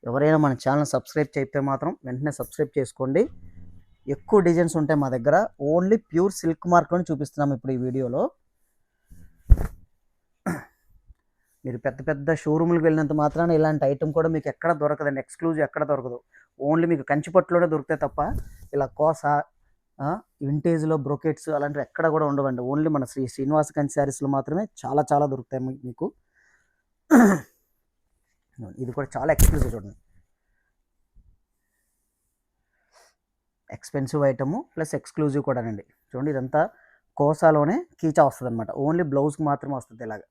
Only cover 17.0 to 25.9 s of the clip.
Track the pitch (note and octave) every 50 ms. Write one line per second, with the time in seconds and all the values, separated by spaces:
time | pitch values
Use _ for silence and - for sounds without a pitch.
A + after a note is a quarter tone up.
17 | C3 - C#3+ D3 D3+ - E3 F#3+ F3 - F3 F3 F3 E3+ D#3 D3+ C3+ - D#3+ D3+
18 | - C3+ - - D3 - - - - - - - - - - C#3+ C3+ C3 - -
19 | D3+ D#3 D#3+ D#3 - D3 D3 D3 - _ _ _ _ _ _ _ _ _ _ -
20 | C3+ D3 F3 A3 - _ _ _ D3 C#3 C#3+ D3+ C3 E3+ E3 D#3+ D#3 D#3 D#3+ D3+
21 | C3 C3+ C#3+ C#3 - D#3+ D3 - - D#3+ D#3 C#3+ C#3+ C#3+ C#3+ C#3+ C3+ - _ -
22 | D#3+ D#3+ D3+ D#3 D3+ D3 C#3+ C#3 C#3 C3+ B2+ B2 B2 B2+ C#3 D3+ D#3 D#3+ D3+ C#3
23 | C3 - - C#3 C3 A#2+ - - C3+ C3+ D3+ D#3 D3+ - - D3+ D3 C#3 - D3+
24 | C#3 C#3 C3+ - C#3+ C#3 C#3 C3+ C3 - D3+ F3+ A3 G#3 _ - - B2 C#3 D3
25 | - - - C#3+ D3 C#3 C3+ C3 A#2+ _ - C3 B2+ C3 C3 - - B2